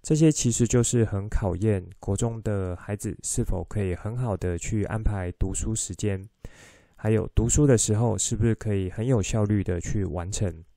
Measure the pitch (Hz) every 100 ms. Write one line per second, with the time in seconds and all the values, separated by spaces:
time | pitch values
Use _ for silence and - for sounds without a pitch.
0 | - 156 160 151 123 113 120 123 117 123
1 | 110 98 101 - 101 90 110 98 90 95
2 | - 98 117 113 110 101 92 87 - 101
3 | 107 - - - 117 92 87 104 98 87
4 | 107 120 123 92 92 87 - 110 98 107
5 | 107 101 90 - 95 - 110 110 - 90
6 | 104 95 101 _ - - - - _ -
7 | 110 110 - - 117 - 147 117 - 107
8 | 117 98 - 110 113 107 107 101 92 95
9 | 117 123 92 113 104 104 95 87 - 110
10 | 92 82 87 - 98 80 82